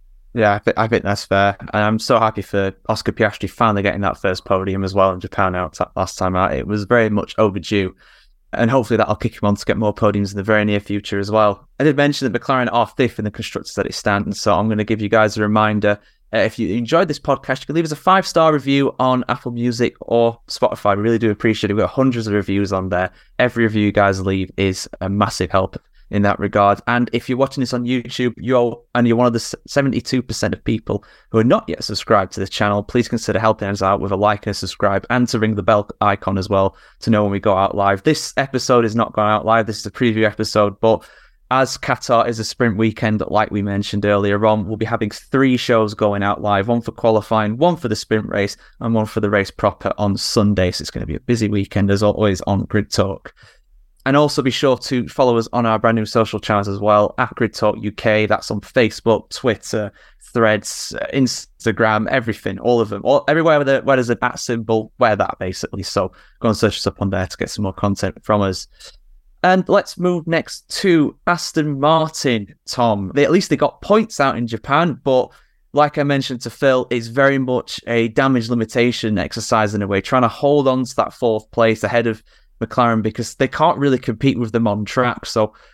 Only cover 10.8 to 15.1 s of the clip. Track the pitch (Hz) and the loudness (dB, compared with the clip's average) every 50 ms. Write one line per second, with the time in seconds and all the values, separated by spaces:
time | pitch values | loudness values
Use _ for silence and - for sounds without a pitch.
10.8 | 104 - 101 101 - - 104 98 98 101 107 110 107 104 98 - - _ _ - | -4 -4 -6 -6 -6 -6 -6 -4 -4 0 2 2 4 2 2 -2 -10 _ _ 0
11.8 | 143 156 139 139 143 143 143 - 135 123 110 120 - - 135 127 123 113 - 120 | 2 2 4 4 2 0 0 -2 -4 -2 -2 -4 -2 -2 -2 0 0 0 0 0
12.8 | 113 - - - 131 110 - - 110 104 - - 110 - - 92 - - - 101 | 0 -2 0 -2 -2 -2 -2 -4 -6 -6 -6 -8 -12 -10 -10 -10 -12 -8 -6 -4
13.8 | 98 - - - - 107 101 101 98 - 98 - - 107 90 85 104 110 107 104 | -4 -4 -6 -4 -2 -2 -2 0 -2 -4 -6 -4 0 2 2 2 2 0 0 -2
14.8 | 104 104 113 110 107 101 | -2 -2 -2 -2 -2 0